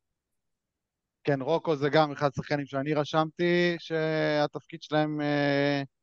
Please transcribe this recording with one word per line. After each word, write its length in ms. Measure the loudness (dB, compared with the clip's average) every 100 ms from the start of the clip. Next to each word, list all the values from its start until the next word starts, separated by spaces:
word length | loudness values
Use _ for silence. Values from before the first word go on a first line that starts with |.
| _ _ _ _ _ _ _ _ _ _ _ _
כן, 160 | -2 -2
רוקו 360 | 0 -2 0 -2
זה 120 | 2
גם 240 | 4 2
אחד 160 | 0 -2
השחקנים 380 | -2 -4 -4 -2
שאני 280 | -4 -2
רשמתי, 840 | -2 0 0 -2 0 2 4 2 -2
שהתפקיד 1040 | -4 -2 0 0 0 2 0 -2 -14 -16
שלהם, 380 | -2 0 0 -2
אה, 600 | -2 0 2 2 2 0 -4 _